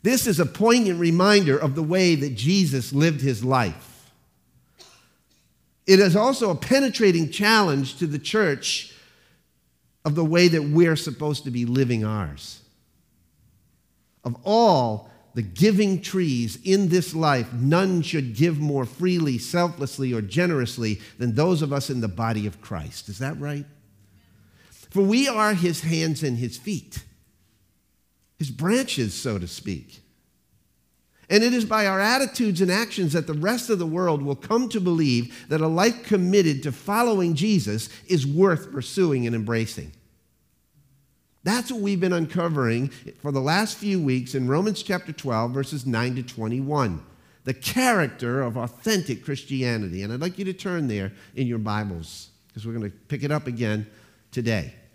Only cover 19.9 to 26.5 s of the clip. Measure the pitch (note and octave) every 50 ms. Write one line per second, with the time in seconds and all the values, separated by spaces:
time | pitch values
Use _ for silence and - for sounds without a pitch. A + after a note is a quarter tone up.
19.9 | - - C3+ B2+ A#2+ A2+ G#2 F#2+ F#2+ E3 F3+ F3+ E3 C#3 B2 A2+ - - A#2 A2
20.9 | G#2+ F#2+ - - - - A#2+ A#2+ A2 B2+ D3+ F3+ F#3 D#3 D#3 C#3 C#3 C#3+ C3+ -
21.9 | C3+ B2 A2+ G#2+ F2+ G2+ A2+ A2+ A2+ G#2+ G#2 G#2 E2+ - - - G#2+ E2+ D2+ -
22.9 | - - - - G2+ G2 C3 C3+ D#3 D3 C#3+ D3 D3 C#3+ C#3+ - - _ _ _
23.9 | _ _ _ _ _ _ _ _ _ _ _ _ _ _ _ _ - - - _
24.9 | - F#3+ G3 G3 A3 B3 C#4 C#4 B3 G#3+ G#3+ G#3 G#3 F3 F3 F3 E3 - - D#3+
25.9 | E3 D#3+ D#3+ D#3+ D#3 C3 D#3 C#3+ B2 A#2 B2+ A#2